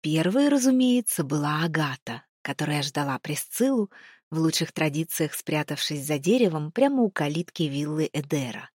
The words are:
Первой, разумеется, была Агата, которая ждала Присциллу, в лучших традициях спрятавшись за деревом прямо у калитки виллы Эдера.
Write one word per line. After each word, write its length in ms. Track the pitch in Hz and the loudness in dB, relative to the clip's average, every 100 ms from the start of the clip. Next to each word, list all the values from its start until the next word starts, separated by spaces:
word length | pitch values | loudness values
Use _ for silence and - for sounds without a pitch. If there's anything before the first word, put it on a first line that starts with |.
Первой, 480 | 156 160 170 233 285 | 0 0 2 4 4
разумеется, 720 | 285 254 254 254 247 226 - | 4 4 4 4 2 0 -4
была 400 | 143 151 147 151 | -2 -2 0 0
Агата, 600 | 165 156 147 131 - 117 _ _ | 0 0 -2 -4 -10 -12 _ _
которая 400 | - 139 147 147 | -10 -4 -2 -2
ждала 380 | 143 - 143 131 | -2 -2 -2 -4
Присциллу, 720 | - 147 - - 254 262 202 - - - _ | -4 -8 -6 0 2 2 -2 -6 -20 -20 _
в 80 | 160 | 0
лучших 320 | 160 - 160 | 0 0 -4
традициях 640 | - 156 143 160 - 151 - | -2 -2 0 -4 -2 -2 -4
спрятавшись 680 | - 151 147 147 - 147 | -4 -2 -2 -4 -4 -4
за 140 | 139 147 | -4 -2
деревом 540 | 151 247 214 160 151 | 2 4 4 2 -4
прямо 320 | 190 277 269 | 2 2 4
у 80 | 220 | 0
калитки 520 | - 147 151 175 - | 0 -2 -2 -6 -2
виллы 460 | 156 139 147 156 156 | -2 0 -2 -2 -2
Эдера. 580 | 147 143 151 127 107 - | -2 -2 -2 -2 -8 -14